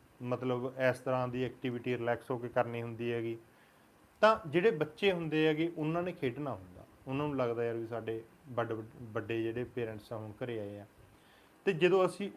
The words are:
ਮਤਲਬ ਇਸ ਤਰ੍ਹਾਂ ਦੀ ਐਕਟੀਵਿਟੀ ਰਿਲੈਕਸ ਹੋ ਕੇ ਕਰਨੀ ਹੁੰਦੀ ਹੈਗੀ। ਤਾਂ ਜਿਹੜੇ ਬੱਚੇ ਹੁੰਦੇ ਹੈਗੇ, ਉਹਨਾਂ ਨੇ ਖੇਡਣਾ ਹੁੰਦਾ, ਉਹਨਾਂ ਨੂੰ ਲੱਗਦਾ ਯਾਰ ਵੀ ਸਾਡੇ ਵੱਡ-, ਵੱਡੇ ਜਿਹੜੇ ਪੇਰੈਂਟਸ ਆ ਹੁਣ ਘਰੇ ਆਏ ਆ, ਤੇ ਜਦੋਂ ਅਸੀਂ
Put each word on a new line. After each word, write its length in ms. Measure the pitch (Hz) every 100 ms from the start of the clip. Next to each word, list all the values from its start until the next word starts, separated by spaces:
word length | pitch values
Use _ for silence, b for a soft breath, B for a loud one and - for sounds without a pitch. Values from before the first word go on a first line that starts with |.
| - -
ਮਤਲਬ 500 | 123 123 127 123 131 131 131
ਇਸ 80 | 127
ਤਰ੍ਹਾਂ 300 | 135 127 127
ਦੀ 160 | 123
ਐਕਟੀਵਿਟੀ 540 | 123 - 131 120 127 120
ਰਿਲੈਕਸ 320 | 117 120 -
ਹੋ 80 | 127
ਕੇ 100 | 120
ਕਰਨੀ 340 | 127 120 117
ਹੁੰਦੀ 300 | 117 113 117
ਹੈਗੀ। 260 | 117 113 113 - b b b b b - -
ਤਾਂ 280 | 214 220 165
ਜਿਹੜੇ 220 | 160 214
ਬੱਚੇ 420 | 160 151 - 202
ਹੁੰਦੇ 340 | 175 160 156 156
ਹੈਗੇ, 260 | 156 165 165
ਉਹਨਾਂ 260 | 156 165
ਨੇ 100 | 180
ਖੇਡਣਾ 420 | 170 131 123 147
ਹੁੰਦਾ, 300 | 98 92 92 - - -
ਉਹਨਾਂ 220 | 135 147
ਨੂੰ 80 | 135
ਲੱਗਦਾ 280 | 120 117
ਯਾਰ 120 | 117 117
ਵੀ 100 | 110
ਸਾਡੇ 380 | 117 113 113 - - 139
ਵੱਡ-, 360 | 120 113 113 113 -
ਵੱਡੇ 400 | 117 110 104 113
ਜਿਹੜੇ 220 | 113 117
ਪੇਰੈਂਟਸ 480 | 120 127 113 107 -
ਆ 40 | 113
ਹੁਣ 140 | 110
ਘਰੇ 300 | 104 123 113
ਆਏ 180 | 101 104
ਆ, 80 | 101 - b b b b b b
ਤੇ 80 | -
ਜਦੋਂ 340 | 165 175 185 180
ਅਸੀਂ 240 | - 202